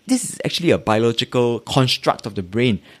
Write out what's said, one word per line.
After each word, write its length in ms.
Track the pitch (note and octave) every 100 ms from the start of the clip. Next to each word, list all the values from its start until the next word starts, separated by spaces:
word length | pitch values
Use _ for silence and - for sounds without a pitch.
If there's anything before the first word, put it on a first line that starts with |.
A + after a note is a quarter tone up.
| -
this 160 | B3+
is 180 | - -
actually 280 | - - E3
a 60 | G2+
biological 840 | - G#2+ A#2 A2+ B2 B2+ A#2+ A#2
construct 640 | - C#3 B2+ - D3+ - A#2
of 100 | G2+
the 80 |
brain. 380 | F2+ G#2 B2 G2 - -